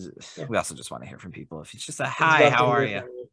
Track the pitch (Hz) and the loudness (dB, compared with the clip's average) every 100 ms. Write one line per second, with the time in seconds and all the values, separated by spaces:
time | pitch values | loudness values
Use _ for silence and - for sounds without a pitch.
0 | 90 - - - 139 101 - 69 - 62 | -16 -16 -18 -12 -4 -4 -4 -8 -14 -14
1 | 64 65 92 - 69 80 - - - - | -14 -16 -16 -16 -14 -14 -16 -14 -12 -6
2 | 131 - 165 156 127 123 123 120 107 98 | -6 0 4 8 8 6 4 2 0 -4
3 | - - - | -8 -14 -16